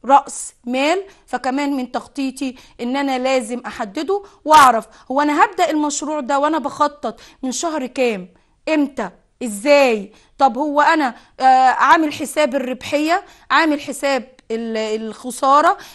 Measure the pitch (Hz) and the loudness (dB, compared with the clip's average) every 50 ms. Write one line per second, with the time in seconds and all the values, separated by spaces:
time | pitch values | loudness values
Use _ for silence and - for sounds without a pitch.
0 | - 233 277 - - - - - - - - _ - 240 254 262 277 302 359 392 | 0 4 4 4 4 0 -10 -14 -14 -16 -18 _ -8 -6 -2 0 0 0 0 -2
1 | 392 - - _ _ _ 247 247 - 254 262 285 285 277 285 262 247 247 262 240 | -4 -8 -16 _ _ _ -8 -6 -4 -4 -2 -2 -2 -2 -2 -4 -6 -6 -8 -8
2 | - - - 285 269 262 262 - 277 254 254 - - - _ - 233 240 262 277 | -10 -10 -8 -6 -6 -6 -6 -6 -8 -8 -8 -12 -18 -20 _ -8 -6 -4 -4 -2
3 | 277 277 262 247 254 262 262 262 226 214 247 - - 214 - - 233 196 190 311 | -2 -2 -2 -2 0 0 0 0 -2 -4 -8 -8 -10 -10 -10 -8 -10 -8 -8 -6
4 | 320 311 392 403 392 - _ _ - 294 311 302 277 254 226 220 208 - _ - | -4 -2 -4 -4 -6 -10 _ _ 2 4 6 8 8 6 4 2 -2 -8 _ -18
5 | _ - 262 285 294 294 294 320 415 427 - - 349 311 311 302 302 294 285 - | _ -6 -2 0 0 0 2 2 2 2 2 0 0 0 0 -2 -2 -2 -4 -6
6 | 302 277 311 302 254 233 277 277 285 302 320 311 247 285 - - 294 294 294 - | -6 -6 -6 -6 -4 -2 -2 0 0 0 -2 -2 -4 -4 -2 -2 -2 -2 -2 -6
7 | - 220 220 - - - - _ - 254 247 - 349 330 311 302 254 240 - 277 | -10 -10 -10 -12 -18 -20 -16 _ -8 -8 -6 -4 -4 -4 -4 -6 -6 -6 -2 -2
8 | 254 240 214 185 180 - _ _ _ _ _ _ - 302 320 302 277 285 - - | -2 0 -2 -4 -8 -14 _ _ _ _ _ _ -4 -2 0 0 0 -2 -4 -8
9 | 208 180 - _ _ _ _ - 247 226 208 196 214 294 285 285 277 247 226 208 | -10 -10 -12 _ _ _ _ -10 -10 -10 -8 -2 2 4 4 6 4 4 2 -2
10 | 190 - - _ _ _ _ - 277 262 220 247 302 302 285 294 285 311 330 311 | -6 -10 -18 _ _ _ _ 2 2 2 2 0 -4 -2 0 2 2 4 2 2
11 | 285 240 226 - - _ _ - 254 262 262 262 262 254 - - 233 277 330 339 | 0 -2 -4 -8 -18 _ _ 2 4 4 6 6 4 4 2 4 4 4 4 4
12 | 320 294 285 - - 233 - 311 302 254 262 277 254 254 254 - - - 294 294 | 2 0 -4 -6 -8 -6 -2 0 0 0 0 -2 -4 -4 -8 -8 -6 -4 -2 -2
13 | 302 320 339 392 - - - _ _ - 254 294 330 311 294 294 - 294 - - | 0 0 -2 -2 -4 -8 -20 _ _ -2 0 2 2 2 0 -2 -4 -8 -8 -4
14 | 285 277 277 254 - - _ _ _ - 226 226 233 226 220 220 220 214 214 220 | -2 -2 -2 -2 -4 -8 _ _ _ -8 -8 -6 -6 -4 -4 -4 -4 -4 -4 -4
15 | 220 220 208 - - 254 - - 277 269 277 294 320 349 403 - - - - | -6 -8 -12 -12 -12 -12 -8 -2 2 4 4 6 6 4 2 0 -4 -20 -20